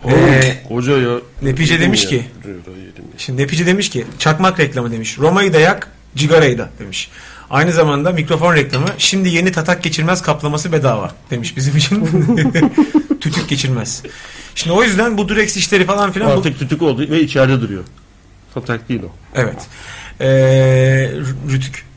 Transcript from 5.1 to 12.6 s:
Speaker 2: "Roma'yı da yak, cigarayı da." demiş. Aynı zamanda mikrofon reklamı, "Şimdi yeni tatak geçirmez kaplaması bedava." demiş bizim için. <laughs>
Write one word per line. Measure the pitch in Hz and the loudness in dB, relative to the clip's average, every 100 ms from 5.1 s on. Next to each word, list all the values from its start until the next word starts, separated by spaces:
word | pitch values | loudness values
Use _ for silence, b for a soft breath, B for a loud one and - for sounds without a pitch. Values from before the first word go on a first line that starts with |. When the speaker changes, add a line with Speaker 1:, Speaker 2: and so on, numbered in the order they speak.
| - | 0
Speaker 2:
"Roma'yı | 147 180 196 | 0 2 2
da | 160 | 4
yak, | 160 202 - - - 135 | 2 2 -6 -18 -16 -4
cigarayı | 147 165 147 117 | 4 4 4 0
da." | 104 - | -6 -12
demiş. | 101 92 - B B B B | -12 -10 -12 B B B B
Aynı | 139 165 | -2 0
zamanda | 165 156 143 156 | 2 2 2 0
mikrofon | 175 151 160 170 | -2 -2 0 2
reklamı, | 160 135 127 170 196 | 2 0 -2 -2 -2
"Şimdi | - 190 185 | -2 0 0
yeni | 165 185 | 2 0
tatak | 175 160 175 | 0 -2 -2
geçirmez | 175 143 160 175 | -2 -2 -2 0
kaplaması | 175 151 147 147 170 | -2 -2 -2 -4 -2
bedava." | 160 135 110 95 - - | 0 0 0 -4 -10 -8
demiş | 120 113 - | -6 -6 -2
bizim | 135 147 | 0 2
için. | - 202 160 165 151 226 | 2 0 0 2 2 2
<laughs> | 147 170 | 2 2